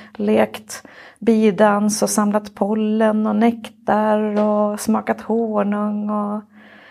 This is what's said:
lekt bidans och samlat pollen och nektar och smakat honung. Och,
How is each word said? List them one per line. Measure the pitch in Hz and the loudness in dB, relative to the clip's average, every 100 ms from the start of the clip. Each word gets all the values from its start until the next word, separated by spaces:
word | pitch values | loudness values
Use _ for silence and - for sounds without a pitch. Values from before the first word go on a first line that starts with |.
| - | -16
lekt | - 208 214 220 - - - - - - - | -6 0 2 0 -4 -16 -18 -18 -20 -20 -4
bidans | 214 220 220 175 214 202 208 208 | 2 4 4 4 4 4 0 0
och | 202 | 0
samlat | 214 208 208 208 | 0 0 0 -4
pollen | - 202 214 214 214 220 214 214 | -4 -2 0 0 2 2 2 0
och | 214 | 2
nektar | 233 233 - - - 208 214 214 | 2 0 -8 -10 -2 0 2 0
och | 214 208 214 208 208 208 | 0 0 0 0 0 -2
smakat | - 214 208 220 | -2 -2 -2 -6
honung. | - 226 226 208 202 208 208 208 208 | -4 -2 -2 -2 -2 -2 -4 -4 -4
Och, | 214 208 208 208 _ - - - | -4 -4 -6 -12 _ -20 -20 -20